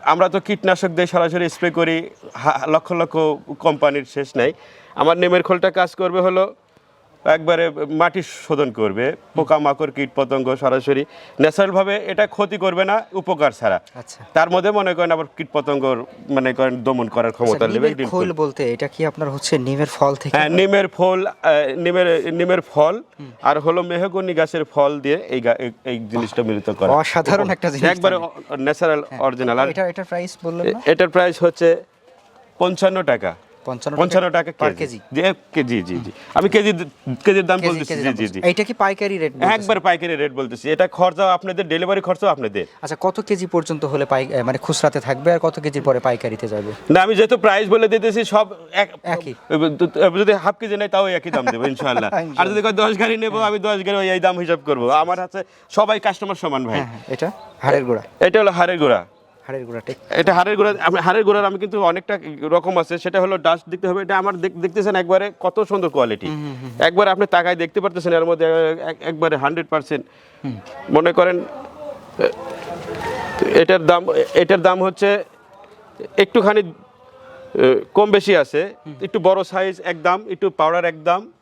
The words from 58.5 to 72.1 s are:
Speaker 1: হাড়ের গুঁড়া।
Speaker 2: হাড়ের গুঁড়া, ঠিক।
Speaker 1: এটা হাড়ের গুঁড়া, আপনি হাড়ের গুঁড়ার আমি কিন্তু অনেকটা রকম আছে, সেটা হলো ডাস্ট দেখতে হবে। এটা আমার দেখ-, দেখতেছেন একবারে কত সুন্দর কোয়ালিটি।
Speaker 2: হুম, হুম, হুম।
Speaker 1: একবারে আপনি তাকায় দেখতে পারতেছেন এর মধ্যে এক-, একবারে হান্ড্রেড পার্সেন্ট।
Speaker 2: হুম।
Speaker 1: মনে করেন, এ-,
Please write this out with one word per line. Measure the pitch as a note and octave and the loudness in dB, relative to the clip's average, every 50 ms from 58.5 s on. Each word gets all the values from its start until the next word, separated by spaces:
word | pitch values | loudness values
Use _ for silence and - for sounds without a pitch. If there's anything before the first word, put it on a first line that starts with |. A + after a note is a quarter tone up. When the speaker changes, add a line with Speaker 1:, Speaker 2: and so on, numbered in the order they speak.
Speaker 1:
হাড়ের | F3+ F3 F3 F3 F#3 | 2 2 0 0 2
গুঁড়া। | E3+ D3 C3 A#2 G2 F2 - _ _ _ _ _ _ _ | 0 4 4 4 2 0 -8 _ _ _ _ _ _ _
Speaker 2:
হাড়ের | - C3+ C3+ B2 | -12 -12 -12 -10
গুঁড়া, | A#2 A#2 A#2 | -10 -12 -12
ঠিক। | - - C3+ - - - | -12 -12 -14 -14 -10 -4
Speaker 1:
এটা | - - E3 F3+ F3+ | -2 2 2 4 4
হাড়ের | F3 F3+ G3+ G#3 | 4 2 2 2
গুঁড়া, | G3 G#3 G#3 G3+ D#3+ | 2 2 2 2 0
আপনি | D#3+ E3 F3 F#3 | 0 0 0 2
হাড়ের | D#3+ E3+ F#3 A3 G#3+ | 2 2 2 4 4
গুঁড়ার | G3 G#3 G#3 G3+ | 4 2 2 2
আমি | G3 G3 F#3+ | 0 -2 -4
কিন্তু | G3+ G3+ G3+ G#3 | -6 -4 -2 0
অনেকটা | G3 E3+ E3+ F#3 - - G#3 F#3 D#3 D#3 D3+ C3+ | 2 2 0 0 -4 -6 -6 -6 -6 -12 -12 -8
রকম | C#3+ D#3 E3 F3 E3 F3+ F#3+ | -2 0 0 2 2 2 -2
আছে, | F3 E3 - E3+ | -2 -2 -2 -6
সেটা | E3+ - F3+ E3+ F#3+ | -6 -4 -2 0 0
হলো | F#3 G3 F#3+ | 0 0 -2
ডাস্ট | F#3 F#3 E3+ E3+ E3+ _ E3 | 0 2 0 0 0 _ -12
দেখতে | F3+ F3+ G3 | -10 -6 -4
হবে। | F#3 F3+ G3 | -4 -2 -4
এটা | G3 F3+ G3 | -2 -2 -2
আমার | F#3+ F#3 G3+ G3 | 0 0 -2 -4
দেখ-, | F3 E3 F#3+ E3+ | -2 -6 -6 -4
দেখতেছেন | E3+ E3+ F#3 E3 G#3+ F#3+ G#3 G3 | -4 -6 -4 -2 -2 -2 0 0
একবারে | F#3+ F3+ E3+ F#3+ F#3+ G3 G#3 - _ | -2 0 2 2 2 2 -2 -8 _
কত | - F3+ F3 A3 | -6 -2 -2 -2
সুন্দর | G#3 F3+ G3+ G3 F3+ D#3+ | -2 0 -2 -2 -2 -2
কোয়ালিটি। | C3 C#3+ B2 A#2 G#2+ - - | 0 0 0 0 0 -6 -6
Speaker 2:
হুম, | - D#3 | -8 -8
হুম, | D3+ D3 D3 C3+ B2+ | -8 -8 -10 -12 -12
হুম। | B2+ B2+ A#2 A#2+ C#3+ | -14 -14 -2 0 0
Speaker 1:
একবারে | E3 F3 F#3 G#3 G3 | 2 4 4 2 2
আপনি | F#3 F#3 G3+ | 2 0 0
তাকায় | F#3+ - F3 E3+ F3+ F3+ | 2 2 2 2 2 0
দেখতে | E3 E3+ D#3+ _ G3+ | -2 -2 -2 _ -2
পারতেছেন | F#3 G3 E3+ F3+ D#3 F3+ E3 | -2 -2 -4 -2 -2 0 2
এর | E3 E3 | 2 2
মধ্যে | E3+ E3+ D3+ E3 D#3+ D#3+ E3 E3 D#3 D#3+ E3 - | 2 2 2 2 2 2 2 2 0 0 -4 -6
এক-, | D#3+ D#3+ - | -8 -8 -8
একবারে | - D#3+ E3 D#3 E3 D#3+ D#3 | -8 -8 -4 -2 0 0 0
হান্ড্রেড | C#3 C3 C#3+ E3 E3+ D#3 | 0 0 -2 -2 -2 -6
পার্সেন্ট। | - D#3+ D#3 C#3 - D#3 C3+ - _ _ - - - _ - - | -2 -4 -4 -2 -2 -6 -6 -6 _ _ -20 -20 -20 _ -12 -10
Speaker 2:
হুম। | C#3 A#2+ G2 - - - - - - | -10 -10 -10 -14 -18 -18 -16 -6 2
Speaker 1:
মনে | - D3+ D#3+ F3 E3 | 2 4 4 4 4
করেন, | - F3 F3+ F3+ E3+ | 4 4 4 2 -2
এ-, | D3 - - - - - - D4+ D4+ D4 - - - - | -6 -8 -14 -16 -16 -18 -18 -16 -14 -14 -14 -16 -18 -16